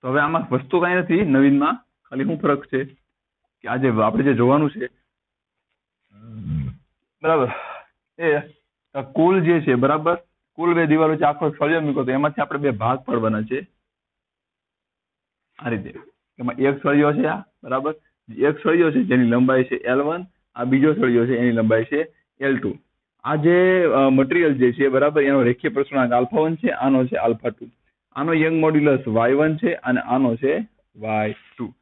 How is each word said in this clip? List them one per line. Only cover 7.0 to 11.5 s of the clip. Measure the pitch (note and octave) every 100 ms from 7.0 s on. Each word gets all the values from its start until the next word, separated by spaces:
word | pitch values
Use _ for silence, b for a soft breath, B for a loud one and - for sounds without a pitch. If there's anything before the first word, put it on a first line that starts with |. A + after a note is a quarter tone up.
| _ _
બરાબર, | D#3+ D#3+ B2+ B B B B _ _ -
એ | E3 D3 C#3+ _ _ _ _
આ | C#3 C3
કુલ | - E3 F#3+
જે | D#3+ E3+
છે, | C#3
બરાબર, | B2 C3+ D#3 D#3+ E3+ _ _ _ -
કુલ | E3+
બે | E3+ D#3+
દિવાલો | D#3 D#3 D#3
છે, |
આખો | D3+ D3 D#3